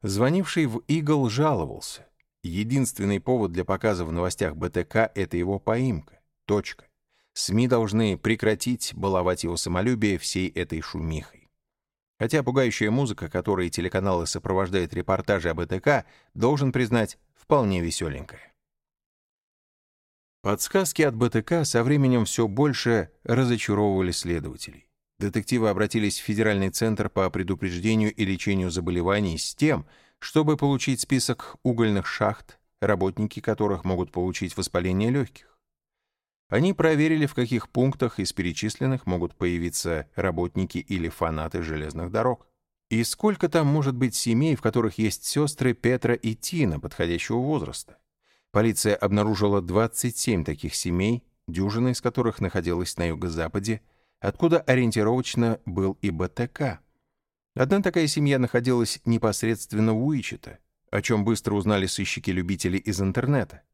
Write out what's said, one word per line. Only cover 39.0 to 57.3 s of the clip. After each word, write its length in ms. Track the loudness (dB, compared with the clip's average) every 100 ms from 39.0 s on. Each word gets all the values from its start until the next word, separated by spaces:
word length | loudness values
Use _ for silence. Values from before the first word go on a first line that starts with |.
| -2
могут 300 | -2 -2 -2
появиться 720 | -2 0 -2 -4 -4 -4 -6 -4
работники 640 | -2 -2 -4 -2 -4 -6
или 320 | -6 -4 -4
фанаты 520 | -2 -2 -2 -4 -4
железных 480 | -4 -6 -6 -8 -4
дорог. 380 | 0 0 -2 _ _ _ _ _
И 140 | -2
сколько 460 | -2 0 -2 0 0
там 180 | 2 4
может 280 | 2 2 0
быть 200 | -2 -2
семей, 400 | 0 2 2 2
в 60 |
которых 360 | 0 2 0 0
есть 280 | -2 -2 -4
сестры 480 | -2 -2 0 0
Петра 400 | 2 0 2 2
и 220 | 0 0 -4
Тина 440 | -6 0 0 0
подходящего 600 | -6 -4 -2 0 -2 -2
возраста? 580 | 0 -2 -4 -8 -14 _ _ _ _ _ _
Полиция 440 | 2 4 2 2 2
обнаружила 640 | 2 2 2 2 2 2
двадцать 560 | 2 2 2 0 -4 -2
семь 280 | 0 0 0
таких 280 | -4 -6
семей, 500 | -4 -2 2 2 0 _ _ -10
дюжина 400 | -2 0 2 0
из 100 | 0
которых 400 | -2 0 -2 0
находилась 560 | -2 -2 -2 -2 -2 -2
на 140 | -2
юго-западе, 720 | -2 -4 -4 -4 -4 -4 -6 _ _ _ _
откуда 400 | -6 0 2 2
ориентировочно 960 | 4 2 4 2 2 2 -2 0 0 0 -6
был 320 | -2 -2 -2
и 100 | -4
Б 180 | -2 -6
Т 180 | -4 -6
К. 320 | -4 -6 -6 _ _ _ _ _